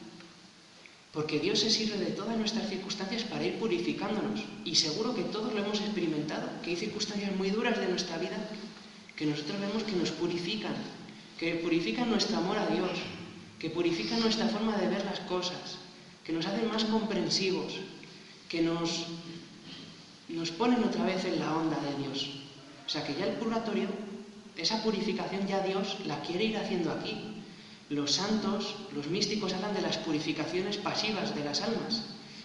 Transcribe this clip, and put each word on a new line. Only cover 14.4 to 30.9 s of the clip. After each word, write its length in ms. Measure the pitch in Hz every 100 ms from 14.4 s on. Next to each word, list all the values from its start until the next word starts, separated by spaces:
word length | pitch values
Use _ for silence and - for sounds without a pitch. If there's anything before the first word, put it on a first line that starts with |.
| 226
forma 280 | 214 220 208
de 100 | 180
ver 180 | 196 202
las 140 | 175
cosas, 560 | - 180 170 - - - - - - -
que 100 | -
nos 120 | 165 180
hacen 220 | 208 220
más 180 | 220 220
comprensivos, 880 | 220 202 185 160 - 190 180 - 190 190 - - - - - -
que 80 | 170
nos, 460 | 165 170 165 170 170 - 170 - - - - - - - - - -
nos 220 | 165 165
ponen 320 | - 247 240
otra 200 | 202 - 175
vez 200 | 190 185
en 140 | 160
la 180 | 151 156
onda 180 | 160 147
de 220 | 143 135
Dios. 260 | 131 127 - - - - - - -
O 40 |
sea, 140 | 156
que 120 | 147 147
ya 100 | 208
el 80 | 214
purgatorio, 500 | 226 220 214 185 - - - - - - - -
esa 280 | 165 220
purificación 640 | 220 196 - - 175 196 196
ya 180 | 196 190
Dios 320 | 190 - - -
la 160 | 151
quiere 220 | - 175
ir 140 | 220 214
haciendo 340 | 185 180 160
aquí. 500 | 131 - 220 107 107 - - - - -
Los 220 | 143 143
santos, 640 | - 202 208 208 208 - - -
los 140 | 143 143
místicos 460 | 185 - 214 185
hablan 200 | 190 208
de 80 | 196
las 160 | 175 -
purificaciones 800 | - 151 160 151 147 185 196 202
pasivas 560 | 165